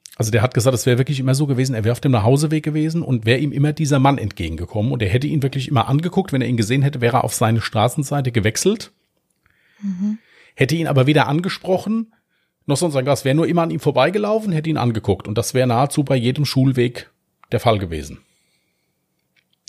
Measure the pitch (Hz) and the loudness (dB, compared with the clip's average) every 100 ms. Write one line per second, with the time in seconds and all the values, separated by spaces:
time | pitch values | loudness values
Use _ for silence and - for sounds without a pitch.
0 | - - 107 113 104 123 120 123 131 120 | -12 -6 0 2 2 2 2 2 2 2
1 | 135 135 131 135 147 127 131 113 107 123 | 0 0 0 0 0 0 0 0 0 0
2 | 147 120 107 139 156 156 151 151 156 165 | 2 2 4 4 2 0 -2 -2 -2 -2
3 | 143 120 110 127 147 135 151 151 147 139 | -2 0 2 2 0 0 0 0 0 4
4 | 135 135 104 - 82 82 85 104 117 135 | 4 2 -2 -6 -6 -6 -6 -4 -2 -2
5 | 98 123 147 147 131 135 127 123 110 139 | 0 0 0 -2 -2 -4 -2 0 2 0
6 | 175 202 190 135 123 117 104 135 139 139 | 0 -2 -2 -2 0 0 0 2 0 0
7 | 120 123 - - 110 113 - 110 117 - | 0 0 0 0 0 0 0 0 0 0
8 | 139 143 127 117 101 - 185 220 - _ | -4 -2 -2 0 -2 0 0 -2 -6 _
9 | _ _ _ _ _ _ _ _ 202 180 | _ _ _ _ _ _ _ _ -6 -4
10 | 208 214 _ _ _ - 131 165 151 135 | -4 -4 _ _ _ -2 0 0 2 2
11 | 131 151 117 151 185 - - - 202 226 | 4 2 2 0 -2 -4 -2 -2 -2 -4
12 | 220 _ _ _ _ _ - 139 175 139 | -6 _ _ _ _ _ -4 0 0 0
13 | 131 135 131 143 165 170 165 160 156 127 | 0 0 2 2 2 0 0 -2 0 2
14 | 143 208 208 220 214 156 160 151 120 107 | 2 2 -2 -2 -2 -2 -2 -2 0 0
15 | - 92 - 107 - 127 127 117 139 - | -2 -2 -2 -4 -2 0 2 2 0 0
16 | 139 135 117 135 139 135 135 123 120 - | 0 0 0 0 0 2 2 2 0 -2
17 | - _ _ _ - 113 123 104 90 78 | -18 _ _ _ -6 -2 2 0 -2 -6
18 | 69 67 _ _ _ _ _ _ _ _ | -10 -16 _ _ _ _ _ _ _ _
19 | _ _ _ _ _ _ | _ _ _ _ _ _